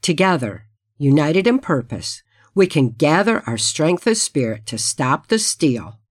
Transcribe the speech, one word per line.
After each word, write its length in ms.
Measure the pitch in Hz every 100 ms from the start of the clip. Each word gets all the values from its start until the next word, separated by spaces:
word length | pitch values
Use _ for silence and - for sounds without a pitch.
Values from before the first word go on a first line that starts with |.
Together, 640 | - 160 190 160 120 87 - _ _ _
united 500 | 143 143 147 175 196
in 120 | 254
purpose, 640 | - 147 120 101 - - _ _ _ -
we 120 | 185
can 220 | 156 131
gather 520 | 123 143 165 202 220 -
our 100 | 113
strength 480 | - - 156 175 -
of 120 | 226
spirit 480 | - 151 117 110 -
to 100 | 113
stop 500 | - - 127 147 -
the 120 | 220
steal 600 | 214 - 156 120 104 107 _